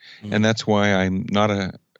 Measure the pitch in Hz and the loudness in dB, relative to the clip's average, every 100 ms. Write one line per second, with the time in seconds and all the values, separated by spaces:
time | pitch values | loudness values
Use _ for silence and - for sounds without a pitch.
0 | - - 104 107 110 110 - 104 104 95 | -20 -16 -4 0 0 0 0 2 2 2
1 | 92 95 - 101 107 101 92 - _ | 0 -2 -2 0 0 0 -4 -8 _